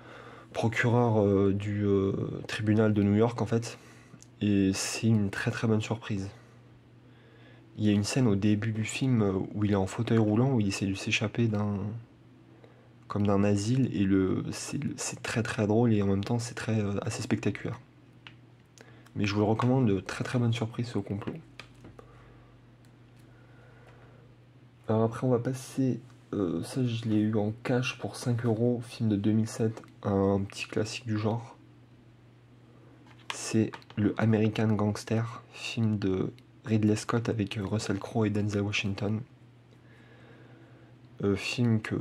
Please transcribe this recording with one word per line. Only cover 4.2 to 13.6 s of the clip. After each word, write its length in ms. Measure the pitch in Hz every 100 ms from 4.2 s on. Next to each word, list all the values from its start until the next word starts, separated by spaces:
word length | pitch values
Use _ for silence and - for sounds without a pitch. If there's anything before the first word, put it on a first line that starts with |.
| - -
Et 320 | 101 101 95 98
c'est 320 | - - 113
une 240 | 110 98
très, 180 | - -
très 180 | - 113
bonne 140 | 110
surprise. 480 | 107 120 - 104 98 - - - - - - - - - - - - - - -
Il 60 |
y 60 | 107
a 20 |
une 140 | 104 104
scène 220 | 139 127
au 80 | 98
début 360 | 104 104 113
du 140 | 107 107
film, 360 | - 135 120
euh, 120 | 101 95 -
où 120 | 107 104
il 60 |
est 40 | 101
en 120 | 95
fauteuil 300 | - 117 113
roulant, 360 | 107 107 131
où 80 | 127
il 60 | 101
essaie 160 | 95 98
de 80 |
s'échapper 560 | 95 - 110 107 - 117
d'un, 300 | 104 104 101 104 113 - - - - - - - - - - -
comme 180 | 101 101
d'un 160 | 101
asile, 460 | 104 101